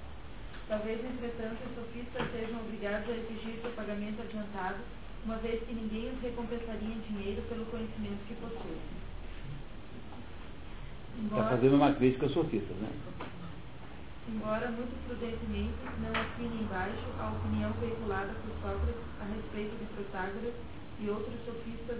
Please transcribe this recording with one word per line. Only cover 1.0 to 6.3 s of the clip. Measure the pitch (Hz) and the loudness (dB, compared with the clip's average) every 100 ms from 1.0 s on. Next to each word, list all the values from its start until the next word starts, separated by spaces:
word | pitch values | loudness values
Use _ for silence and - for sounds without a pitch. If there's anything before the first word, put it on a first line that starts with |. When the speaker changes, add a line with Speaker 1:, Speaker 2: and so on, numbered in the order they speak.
Speaker 1:
entretanto, | 254 247 233 226 220 226 | 0 -2 -2 -2 -2 -2
os | 254 247 | -4 -4
sofistas | 233 240 247 247 233 | -4 -4 -4 -2 0
sejam | 233 220 233 | 0 -2 -2
obrigados | 208 202 202 208 240 | -4 -2 0 0 0
a | 226 | -2
exigir | 214 214 226 226 | -2 -4 -4 -4
seu | 247 | -4
pagamento | 214 202 208 208 214 | -4 -2 -2 -2 -2
adiantado, | 233 214 202 196 185 196 - - - - | -4 -4 -4 -2 -2 -2 -6 -8 -8 -4
uma | 214 220 | -2 0
vez | 226 226 | 0 0
que | 233 | 0
ninguém | 220 220 220 247 | -2 0 0 -2
os | 262 | -2
recompensaria | 247 | -2